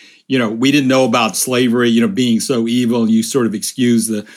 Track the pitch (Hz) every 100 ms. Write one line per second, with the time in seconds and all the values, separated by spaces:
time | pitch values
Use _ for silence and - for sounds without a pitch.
0 | - _ - 131 117 113 131 143 131 131
1 | 127 120 110 92 - 123 127 117 120 117
2 | 113 98 123 113 - 127 113 120 123 120
3 | 113 113 113 139 113 101 - - 123 117
4 | 110 107 104